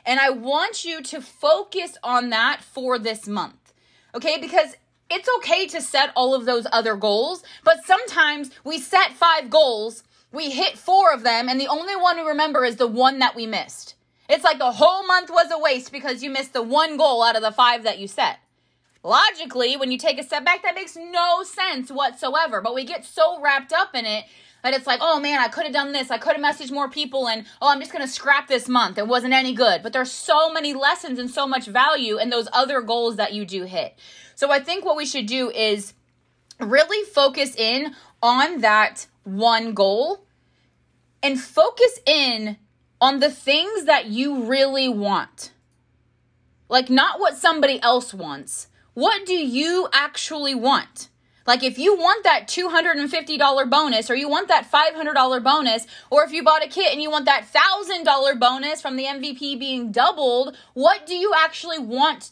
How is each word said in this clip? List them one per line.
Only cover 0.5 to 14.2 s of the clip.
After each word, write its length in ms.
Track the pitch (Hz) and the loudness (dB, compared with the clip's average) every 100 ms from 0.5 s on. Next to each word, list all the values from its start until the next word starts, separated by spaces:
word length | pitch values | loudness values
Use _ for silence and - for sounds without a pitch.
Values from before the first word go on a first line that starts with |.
| 294 392 440 | -2 -2 -6
you 180 | 339 320 | -10 -10
to 180 | 262 285 | -12 -14
focus 760 | 254 _ 294 349 392 370 339 - | -16 _ 2 2 0 -8 -10 -10
on 280 | 240 247 247 | -2 -2 0
that 300 | 220 247 - | 0 0 -2
for 380 | - - 254 247 | -8 -8 -4 -2
this 280 | 220 220 202 | -4 -8 -8
month, 460 | 208 160 _ _ _ _ _ _ | -8 -8 _ _ _ _ _ _
okay? 240 | 247 302 311 | -6 -4 -4
Because 380 | 302 339 311 - _ _ _ | 0 0 0 -6 _ _ _
it's 200 | 370 494 480 | -6 -2 -2
okay 280 | 269 339 381 | 0 0 0
to 140 | 330 | -6
set 300 | - 277 285 233 | -4 -2 0 0
all 180 | 254 262 | 0 0
of 80 | |
those 240 | 233 240 220 | 0 -2 0
other 240 | 233 226 202 | -2 0 -2
goals, 460 | 214 208 277 359 - - | 0 0 -2 -6 -14 -2
but 220 | 311 330 - | 2 2 2
sometimes 640 | 381 480 339 302 294 269 - 277 | 0 0 0 0 0 -10 -12 -10
we 120 | 311 | -10
set 360 | - 370 370 | 0 2 2
five 360 | - 339 320 247 | 2 2 2 2
goals, 540 | 302 285 220 220 233 _ _ _ | 4 4 2 -6 -12 _ _ _
we 180 | 285 294 | -10 -8
hit 260 | 262 381 - | -4 -4 -4
four 360 | - 381 370 | 2 6 6
of 100 | 269 | 4
them, 240 | 233 226 254 | 0 0 0
and 140 | 262 | -2
the 80 | 269 | -2
only 260 | 294 359 392 | -4 -4 0
one 220 | 359 339 | 2 2
we 100 | 311 | -2
remember 380 | 294 311 262 247 | 0 0 2 0
is 100 | 240 | 0
the 120 | 240 | -2
one 320 | 220 262 269 | 2 2 4
that 180 | 247 240 | 0 0
we 100 | 220 | -6
missed. 480 | 196 - - - - _ _ | -6 -8 -14 -20 -20 _ _